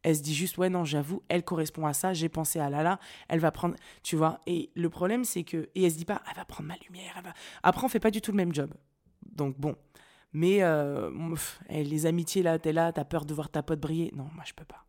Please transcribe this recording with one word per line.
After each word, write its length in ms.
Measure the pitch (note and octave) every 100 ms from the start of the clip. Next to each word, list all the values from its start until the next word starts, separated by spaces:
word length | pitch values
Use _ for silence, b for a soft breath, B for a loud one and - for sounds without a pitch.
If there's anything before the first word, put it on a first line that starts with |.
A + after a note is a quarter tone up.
Elle 120 | E3+ D#3
se 60 |
dit 120 | D3
juste, « 240 | D3 F3+ -
Ouais, 120 | F#3
non, 160 | F3+ D#3+
j'avoue, 360 | D3 C#3+ F#3+ _
elle 160 | F3
correspond 420 | E3+ E3+ D#3 - D#3
à 60 |
ça, 220 | C#3+ F#3
j'ai 160 | F3 E3
pensé 300 | D#3+ D#3 E3
à 100 | C#3+
Lala, 280 | C#3+ E3 F#3+ B B -
elle 140 | E3
va 100 | D#3+
prendre, » 240 | - F3 - B B
tu 120 | - D#3+
vois. 240 | D#3+ E3 -
Et 240 | F3 -
le 160 | - E3+
problème, 360 | - F3+ A#3+ B3
c'est 180 | F3+
que, 260 | E3 E3 D3+ F#3+
et 80 |
elle 80 | F3+
se 60 | D#3+
dit 80 | E3+
pas, « 160 | G3+ -
Elle 80 | -
va 80 | -
prendre 240 | - D3+
ma 80 | F3
lumière, 360 | - F3+ F#3+ -
elle 80 | F3+
va. » 80 | - B B
Après, 200 | - -
on 60 | B3+
fait 100 | A#3
pas 100 | A3
du 120 | G#3+
tout 100 | -
le 60 | G3+
même 160 | F3
job. 200 | D3 C#3+ - _ _ _ _
Donc 380 | - - C#3+ C3+
bon. 160 | D3 - _ b b b b
Mais, 320 | D3 F3 G3+
euh, 480 | F3+ D#3 C#3+ C3+ E2+ C2 E3
pff, 280 | D#3+ - - -
eh, 160 | D#3
les 220 | C#3+ D3+ D#3+
amitiés, 360 | F3 D#3+ G3
là, 160 | E3+ E3
t'es 140 | D#3+
là, 220 | D#3 E3
t'as 100 | E3
peur 220 | C#3 E3 D3
de 80 |
voir 160 | D3+ D3
ta 120 | D3+
pote 200 | C#3+ D#3
briller. 320 | D3+ D#3+ E3 C#3+
Non, 140 | C3+
moi, 120 | E3+ -
je 60 |
peux 100 | -
pas. 220 | D#3 -